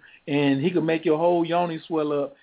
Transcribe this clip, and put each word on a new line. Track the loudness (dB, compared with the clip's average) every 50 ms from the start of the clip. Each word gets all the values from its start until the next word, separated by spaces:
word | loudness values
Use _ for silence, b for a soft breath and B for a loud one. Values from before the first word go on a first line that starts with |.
| B B B B B -2
and | 0 2 2 2 2 2
he | 0 0
can | 0 0 0
make | 0 -2 0 0
your | 0 0 2
whole | 2 2 2 2 0
yoni | 0 0 0 -2 -2 -4 -8
swell | -8 -6 -4 -2 -2 -2 -2
up, | -2 -4 -6 B B